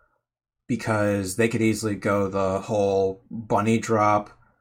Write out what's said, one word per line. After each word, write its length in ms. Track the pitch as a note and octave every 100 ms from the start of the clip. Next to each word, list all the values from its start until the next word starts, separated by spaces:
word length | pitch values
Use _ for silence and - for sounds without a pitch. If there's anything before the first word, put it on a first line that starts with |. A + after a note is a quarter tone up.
| _ _ _ _ _ _ -
because 680 | A#2 - G#2+ G#2 G2+ F#2+ G#2
they 140 | A#2
could 120 | A#2
easily 340 | A2+ G#2+ G#2+ G2
go 340 | G#2+ G2+ G2
the 320 | G2 F#2+ F#2+
whole 640 | - G#2+ G2 G2 F#2+ F#2+ -
bunny 480 | A2+ A2+ G2+ G#2+ A2+
drop, 600 | - A2 G#2 G#2 G#2 - _ _